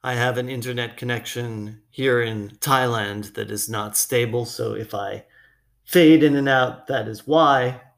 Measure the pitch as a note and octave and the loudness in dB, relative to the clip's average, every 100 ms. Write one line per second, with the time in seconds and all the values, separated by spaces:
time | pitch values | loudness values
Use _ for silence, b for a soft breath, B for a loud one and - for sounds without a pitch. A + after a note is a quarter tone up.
0 | B2+ B2 B2 B2 B2+ C3 B2 B2 A#2 - | -4 -2 0 -2 -6 -6 -6 -6 -8 -8
1 | B2 A#2+ A#2+ A#2+ A#2+ A2 G#2 G#2+ _ - | -6 -4 -6 -8 -8 -8 -10 -14 _ -2
2 | C3 A#2+ A#2 A2 G2+ - D3 C3+ B2+ A2+ | 2 2 0 -4 -8 -8 0 2 2 -2
3 | G2+ G#2 G#2 - G#2 G#2 - A2 G#2 - | -4 -6 -10 -10 -8 -8 -6 -6 -4 -4
4 | - B2 A#2+ A#2+ A2+ - A2+ G#2+ A2 G2+ | 0 0 0 -4 -6 -6 -6 -6 -8 -8
5 | G2+ G#2+ _ b b b b _ - F3+ | -8 -10 _ b b b b _ 2 6
6 | D#3 D#3+ D3+ C#3 C#3 C3 B2+ - - C3 | 8 8 6 2 2 2 2 -4 -6 -6
7 | A2 G#2+ - D#3 D3 C3+ B2 B2 _ | -4 -10 0 4 6 4 0 -6 _